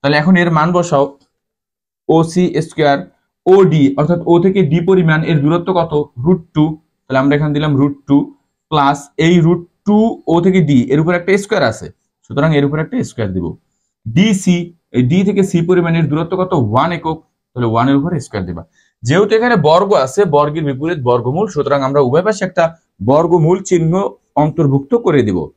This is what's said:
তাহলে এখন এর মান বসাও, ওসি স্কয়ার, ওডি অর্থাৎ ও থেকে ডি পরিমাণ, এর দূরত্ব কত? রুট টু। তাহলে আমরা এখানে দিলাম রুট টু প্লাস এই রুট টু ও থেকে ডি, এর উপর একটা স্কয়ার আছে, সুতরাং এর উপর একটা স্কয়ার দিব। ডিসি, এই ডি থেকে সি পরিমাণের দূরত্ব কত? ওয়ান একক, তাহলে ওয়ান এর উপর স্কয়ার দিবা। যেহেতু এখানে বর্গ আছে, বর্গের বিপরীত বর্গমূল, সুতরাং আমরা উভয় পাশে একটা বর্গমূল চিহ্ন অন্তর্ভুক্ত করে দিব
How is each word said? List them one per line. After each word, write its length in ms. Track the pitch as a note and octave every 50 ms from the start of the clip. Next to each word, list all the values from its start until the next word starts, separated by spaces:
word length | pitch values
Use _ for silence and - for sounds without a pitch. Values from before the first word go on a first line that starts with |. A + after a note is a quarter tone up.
| -
তাহলে 120 | C#3 D3
এখন 180 | D3 D3+ F3 F#3+
এর 140 | F3 F3 E3+
মান 160 | E3 D#3 D3+ E3+
বসাও, 320 | F3 F3 E3+ E3+ D#3 C#3 C#3+ C#3+ - _ _ _ _ _ _ _ _ _ _ _ _ _ _ _ _ _ _ -
ওসি 360 | D3+ E3 E3+ E3 - F#3 F3+ F3 A2+ D3
স্কয়ার, 360 | D#3 - - - D3+ C#3+ C#3 - F#3 - _ _ _ _ _ _ _
ওডি 380 | F3 F#3 G3+ F#3+ E3 D3 D#3 C#3 C3 -
অর্থাৎ 240 | - D3+ E3 F3 E3+ -
ও 80 | - E3+ E3+
থেকে 180 | E3+ F#3+ F#3+ G3+
ডি 160 | F#3 C#3 D3+ F3 E3+
পরিমাণ, 340 | F3 F#3+ F#3 E3+ D#3+ D#3 D#3 D#3+
এর 140 | - E3 D3
দূরত্ব 280 | C3+ D3 E3 F3 E3+ F#3+ F#3
কত? 180 | F3 E3 E3 D3+ D3 D3 - _ A#2+ A#2+
রুট 160 | E3 F#3 E3 - _
টু। 120 | _ D#3 D3+ D#3+ D#3 - _ _ _ _
তাহলে 200 | _ _ C3+ C3
আমরা 140 | C3+ C#3+ C#3+
এখানে 180 | D3 D#3 D3+ D3
দিলাম 180 | D3 D3+ D3+ C#3+
রুট 200 | B2+ C#3 D3 C#3 - _
টু 100 | - C#3 C#3+ D3+ - - _ _ _ _ _ _ _
প্লাস 280 | D#3 D3+ C#3 C#3 C#3+ D3+ - - _ -
এই 160 | D#3+ - F3+ F3
রুট 220 | D#3 E3 F3+ F3 E3+ _ _ _ _
টু 140 | G3 G#3 G#3+ A3 A3+ - - _
ও 80 | - D#3+ E3+
থেকে 200 | E3+ F#3+ F#3 F#3+ D#3+ C#3+
ডি, 100 | C#3+ B2+ A#2+ B2
এর 80 | C3 D3
উপর 120 | D#3+ E3+ F3
একটা 160 | F3 F3 F#3+ F#3+ G3+
স্কয়ার 240 | G3+ - A3 G3 C#3+
আছে, 220 | A#2 A2 - - - - _ _ _ _ _ _ _
সুতরাং 200 | A2+ C#3 D3 E3
এর 120 | D#3 C#3+ C#3+
উপর 100 | C#3 D3 D3+
একটা 180 | D#3+ D3+ - B3+ C3
স্কয়ার 260 | - - - A2 G2
দিব। 140 | F#2 F#2 E2+ E2 - _ _ _ _ _ _ _ _ _ _
ডিসি, 520 | A2+ A2+ C#3 G3 A3 G#3 F#3+ - F#3 F3+ F3 E3+ E3+ - _ _ _
এই 100 | - B2 B2+
ডি 140 | B2 D3+ F#3+ G3+
থেকে 180 | G3+ G3+ G3+ F#3+
সি 140 | F#3+ - E3+
পরিমাণের 420 | E3+ E3+ F#3 F3 E3+ E3 E3 E3 D#3+ C3+
দূরত্ব 240 | C#3+ D#3 E3+ E3+ F#3+
কত? 160 | F3 F#3 F3+ F#3 D3+ A#2+
ওয়ান 260 | G#2 G#2+ B2+ D3 E3+
একক, 260 | F3 D#3+ - D#3+ D#3+ D#3+ _ _ _ _ _ _ _
তাহলে 120 | B2 A#2+ A#2
ওয়ান 160 | A2 A2+ B2 C3+
এর 80 | C#3 C#3
উপর 120 | C#3 E3+ F3+ D3
স্কয়ার 240 | A#2+ - - G#2 F#2+
দিবা। 160 | F2+ F2 E2+ - _ _ _ _ _ _ _
যেহেতু 300 | - A#2 C#3+ F#3 G#3 G3+ A3
এখানে 220 | A3 A#3 B3 A#3+ F#3 C3+
বর্গ 240 | D3+ D#3+ F3+ G3+ G3 G#3 E3 C3+
আছে, 140 | C3 - G3 G3+ F3
বর্গের 320 | C#3+ D3 D3 D3 D3 E3 D#3+
বিপরীত 360 | C#3+ C3+ B2+ D3 E3 F3 D#3 B2 B2
বর্গমূল, 380 | A#2+ B2 A2 B2 C#3 E3+ G#3+ G#3+
সুতরাং 300 | - D3 C3+ A#2+ C#3+ C#3+
আমরা 180 | C3+ C3 C#3 D3
উভয় 240 | C#3 A#2+ B2+ D#3+ F#3
পাশে 160 | G#3+ G#3+ G#3 G3
একটা 200 | F3+ - F3+ E3 E3 E3 _ _ _ _ _
বর্গমূল 580 | F#2+ A2+ C3+ D3+ E3+ E3+ E3+ F3 D#3 D#3+ F3+ G3
চিহ্ন 300 | F#3+ - F#3 E3+ D#3+ D#3+ E3+ F#3+ G3+ G3+ - _ _ _ _
অন্তর্ভুক্ত 560 | C#3+ D3+ D#3 - - E3 C#3+ C3+ C#3 C#3 - A#3+ A#3 -
করে 160 | - D#3 C#3
দিব 160 | A2+ G#2+ F#2 F2 D2+ C#2+ _